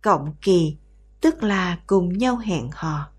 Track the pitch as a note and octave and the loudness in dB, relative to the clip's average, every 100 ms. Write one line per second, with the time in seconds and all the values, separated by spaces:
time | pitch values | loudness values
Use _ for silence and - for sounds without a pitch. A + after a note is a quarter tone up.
0 | G#3+ E3+ C#3+ D#3 - F3+ D#3+ D3+ _ _ | 2 0 0 -6 2 2 2 -4 _ _
1 | _ _ D#4+ D#4+ A3 G3 F3+ F3 - G3 | _ _ 0 0 -2 0 -2 -4 0 0
2 | F3+ F#3 B3+ B3 A3 E3+ B2 D3+ D#3+ D3+ | 2 0 0 -2 -2 -4 -6 -8 -6 -6
3 | D3 | -8